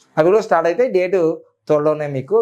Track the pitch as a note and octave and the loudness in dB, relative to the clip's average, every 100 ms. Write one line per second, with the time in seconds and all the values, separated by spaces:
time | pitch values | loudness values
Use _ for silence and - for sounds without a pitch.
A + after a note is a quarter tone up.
0 | _ - E3 G#3+ G3 E3+ E3+ F3 B3+ F#3 | _ 0 2 2 2 0 0 0 0 0
1 | F3+ F#3 D#3+ E3 - _ - D3+ D3+ D3+ | 0 0 0 -4 -10 _ -2 0 0 -2
2 | D3 C3+ C3+ A3 | -4 -6 -2 -2